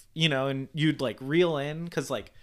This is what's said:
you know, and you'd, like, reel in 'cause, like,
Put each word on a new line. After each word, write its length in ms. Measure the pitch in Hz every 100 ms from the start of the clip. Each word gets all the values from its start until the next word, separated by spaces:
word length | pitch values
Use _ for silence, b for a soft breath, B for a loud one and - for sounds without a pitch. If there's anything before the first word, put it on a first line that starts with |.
| -
you 140 | 160 160
know, 200 | 135 135
and 200 | 135 131
you'd, 260 | 156 156 143
like, 180 | 127 107
reel 360 | 135 165 175 147
in 300 | 143 156 170
'cause, 220 | 165 135
like, 220 | 120 - b